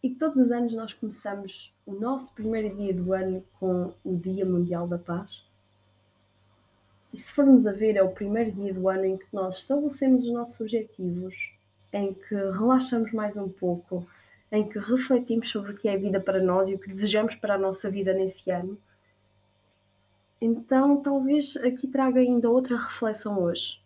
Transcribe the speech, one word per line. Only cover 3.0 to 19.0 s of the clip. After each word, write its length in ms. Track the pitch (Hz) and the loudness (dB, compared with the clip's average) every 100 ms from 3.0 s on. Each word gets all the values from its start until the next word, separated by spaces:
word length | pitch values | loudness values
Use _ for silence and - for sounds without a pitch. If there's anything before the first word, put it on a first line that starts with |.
| 180 | 0
ano 300 | 190 185 185 - _ | 0 0 -4 -8 _
com 340 | 190 180 175 - | 0 0 -2 -6
o 120 | 190 180 | -4 -4
Dia 300 | 185 190 190 | -2 -2 2
Mundial 420 | 180 175 175 175 | 2 2 -2 -4
da 100 | 175 | -6
Paz? 500 | 175 175 - - _ _ _ _ _ _ _ _ _ _ _ _ _ _ _ _ _ | -4 -6 -6 -18 _ _ _ _ _ _ _ _ _ _ _ _ _ _ _ _ _
E 40 | - | -14
se 160 | - | -6
formos 320 | - 277 254 208 | 4 8 8 8
a 60 | |
ver, 240 | 196 220 202 | 2 2 4
é 80 | |
o 80 | 185 | 2
primeiro 400 | - 202 214 226 | 0 -4 -2 -2
dia 220 | 190 202 | -4 -6
do 140 | 185 185 | -2 0
ano 160 | 190 190 | 0 -2
em 120 | 190 | -2
que 80 | - | -8
nós 260 | 208 185 185 | -6 -6 -6
estabelecemos 640 | - 285 294 277 269 254 240 | -2 -2 -2 0 4 4 4
os 60 | |
nossos 280 | 240 233 - | -4 -6 -8
objetivos, 920 | 220 226 214 - 180 175 185 - - _ _ _ _ | -4 -4 -4 -8 -6 -6 -8 -10 -14 _ _ _ _
em 220 | 202 196 | -4 -4
que 220 | 190 - 202 | -6 -6 -4
relaxamos 760 | 196 190 226 262 254 233 220 | -2 0 4 4 2 -2 -2
mais 260 | 220 208 208 | -2 -4 -6
um 120 | 190 | -8
pouco, 560 | - 180 175 - 180 175 - _ _ _ | -4 -4 -4 -6 -10 -10 -20 _ _ _
em 160 | 214 208 | -2 -2
que 100 | 208 | -6
refletimos 720 | 208 254 254 254 247 226 - | 0 0 2 0 2 -2 -2
sobre 220 | 214 202 | -6 -8
o 40 | 208 | -4
que 120 | 214 | -2
é 80 | 196 | 0
a 20 | |
vida 220 | 196 190 | 0 0
para 220 | 190 190 | 0 2
nós 280 | 185 185 190 | 4 4 2
e 60 | 190 | -2
o 40 | |
que 100 | 196 | -8
desejamos 460 | 190 208 214 226 - | -4 0 2 0 -2
para 200 | 208 196 | -2 0
a 20 | |
nossa 320 | 190 190 202 | 0 -2 -4
vida 240 | 196 190 | -2 0
nesse 380 | 190 190 - - | 0 0 -2 -4
ano. 260 | 180 180 202 _ _ | -4 -4 -10 _ _